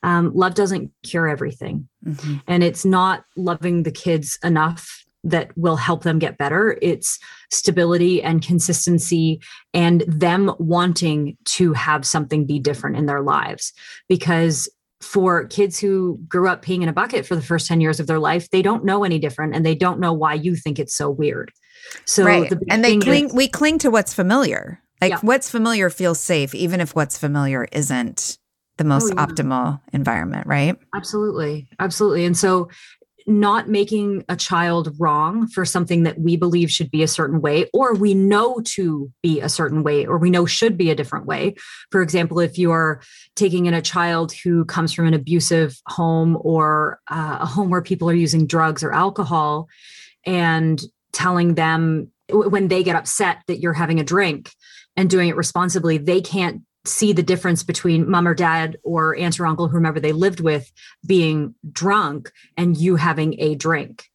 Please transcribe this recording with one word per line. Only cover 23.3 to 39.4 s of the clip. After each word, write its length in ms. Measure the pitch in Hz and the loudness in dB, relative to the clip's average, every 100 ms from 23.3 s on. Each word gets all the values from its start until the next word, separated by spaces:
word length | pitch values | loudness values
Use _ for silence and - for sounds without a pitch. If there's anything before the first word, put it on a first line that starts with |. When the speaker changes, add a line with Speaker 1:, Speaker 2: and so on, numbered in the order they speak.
Speaker 2:
we 140 | 233 269 | 2 0
cling 300 | - 302 311 | 2 0 2
to 120 | 285 | 2
what's 220 | 226 196 | 2 0
familiar. 680 | - 180 240 233 107 50 170 _ _ | -2 2 2 2 -2 -8 -16 _ _
Like, 100 | 185 | -2
Speaker 1:
Yeah. 80 | 170 | 0
Speaker 2:
what's 280 | 214 262 262 | 2 2 0
familiar 400 | 233 226 220 185 | -2 0 2 0
feels 320 | - 180 165 | 0 -2 0
safe, 340 | - 165 139 123 | 0 0 0 -2
even 240 | - 180 | -2 -2
if 160 | 165 - | -2 -2
what's 220 | 147 - | -2 -2
familiar 500 | 151 147 139 135 120 | -2 0 0 -2 -4
isn't 640 | - 143 127 120 - - - _ _ _ - | -4 -2 -2 -4 -6 -8 -10 _ _ _ -4
the 80 | 151 | 0
most 260 | 139 226 | 2 2
Speaker 1:
Oh, 40 | 185 | 0
yeah. 80 | 147 | -2
Speaker 2:
optimal 560 | 160 143 131 127 143 _ | -2 -2 -2 -2 -4 _
environment, 560 | 143 135 113 85 - - | -4 -2 -2 -4 -6 -4
right? 300 | 143 143 185 _ 202 | 0 0 -2 _ -12
Speaker 1:
Absolutely. 720 | - 214 208 - 156 151 135 _ | -6 -4 -2 -2 -4 -6 -12 _
Absolutely. 440 | 185 - 208 160 | -4 0 2 2
And 140 | 175 175 | 2 2
so 320 | 196 185 175 - - _ _ _ - | 2 2 0 -10 -20 _ _ _ 0
not 440 | 208 208 214 - | 2 4 2 0
making 560 | 214 202 214 202 196 - | 0 0 0 -2 -4 -4
a 80 | 180 | -6
child 580 | - 180 175 170 156 147 | -2 0 2 0 -2 -2
wrong 480 | 165 147 156 208 226 | 0 2 0 0 -2
for 160 | - | -2
something 400 | 180 185 170 170 | -2 -2 0 2
that 160 | 165 160 | 2 2
we 160 | 165 170 | 0 2
believe 340 | 175 175 170 | 2 2 0
should 220 | - 151 | 0 -2
be 120 | 156 | 0
a 40 | 156 | 0
certain 320 | - 147 156 | 0 0 0
way, 300 | 147 147 - | 2 0 2
or 200 | - 262 | 2 2
we 200 | 214 208 | 2 2
know 460 | 196 196 208 233 247 226 | 4 4 4 2 -2 -8
to 440 | - 180 151 139 - | -4 -4 -4 -6 -4
be 180 | 170 | -2
a 80 | 156 | 0